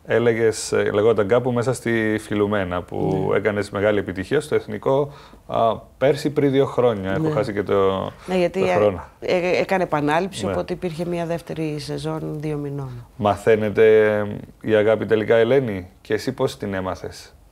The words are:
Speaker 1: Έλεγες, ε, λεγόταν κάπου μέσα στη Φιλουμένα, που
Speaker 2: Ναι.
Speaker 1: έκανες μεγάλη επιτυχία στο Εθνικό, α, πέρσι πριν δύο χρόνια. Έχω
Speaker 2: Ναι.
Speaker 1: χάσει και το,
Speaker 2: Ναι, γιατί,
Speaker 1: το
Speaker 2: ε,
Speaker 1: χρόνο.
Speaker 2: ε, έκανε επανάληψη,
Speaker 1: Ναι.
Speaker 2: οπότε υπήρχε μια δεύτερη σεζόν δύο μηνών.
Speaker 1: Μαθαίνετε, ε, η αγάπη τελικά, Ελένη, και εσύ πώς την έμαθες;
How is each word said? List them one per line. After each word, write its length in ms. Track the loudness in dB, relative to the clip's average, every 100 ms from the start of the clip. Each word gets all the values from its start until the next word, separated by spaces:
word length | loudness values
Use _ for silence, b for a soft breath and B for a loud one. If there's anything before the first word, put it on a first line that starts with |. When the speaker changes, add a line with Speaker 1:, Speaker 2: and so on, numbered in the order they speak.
Speaker 1:
Έλεγες, 680 | -2 0 2 2 2 0 -2
ε, 180 | -2 0
λεγόταν 360 | 2 2 2 2
κάπου 240 | 2 2
μέσα 200 | -2 -2
στη 460 | -2 -2 0 0 -2
Φιλουμένα, 600 | -2 -2 0 0 -2 -4
που 440 | -6 -4 -2 0 0
Speaker 2:
Ναι. 60 | 0
Speaker 1:
έκανες 340 | 0 -2 -4
μεγάλη 280 | -2 0 0
επιτυχία 420 | -2 -6 -2 -2
στο 140 | 0
Εθνικό, 580 | -2 -4 -6 0 0 -2 B B B -6
α, 300 | 0 0 0
πέρσι 540 | -8 -2 0 2 -2
πριν 200 | 0 2
δύο 160 | 2 0
χρόνια. 440 | 2 2 2 -2
Έχω 120 | -2
Speaker 2:
Ναι. 80 | 0
Speaker 1:
χάσει 220 | 0 -2
και 100 | -2
το, 480 | 0 2 2 2 -4 -8 -4
Speaker 2:
Ναι, 100 | 0
γιατί, 240 | 0 0
Speaker 1:
το 60 | 0
Speaker 2:
ε, 80 |
Speaker 1:
χρόνο. 300 | 4 2 2 -8 -10
Speaker 2:
ε, 380 | -2 0 2 0
έκανε 240 | 0 0
επανάληψη, 640 | 0 0 0 0 -2 -4
Speaker 1:
Ναι. 60 | -4
Speaker 2:
οπότε 200 | -4 -4
υπήρχε 320 | -6 -6 -6
μια 220 | -6 -4 -4
δεύτερη 520 | -6 -6 -6 -6 -6
σεζόν 640 | -8 -8 -6 -6 -6 -6
δύο 160 | -6 -6
μηνών. 500 | -6 -8 -10 -12 -16 -4
Speaker 1:
Μαθαίνετε, 1000 | 0 0 4 2 2 4 6 8 6 2
ε, 180 | -2 -8 -12 -10
η 140 | 0
αγάπη 320 | 2 4 2 2
τελικά, 300 | 0 4 4
Ελένη, 520 | 4 4 2 -4 -10 -14
και 140 | -4
εσύ 180 | -4 -2
πώς 240 | -2 -4 -4
την 180 | -6
έμαθες; 600 | -4 -4 -6 -10 -14 -20 -20 _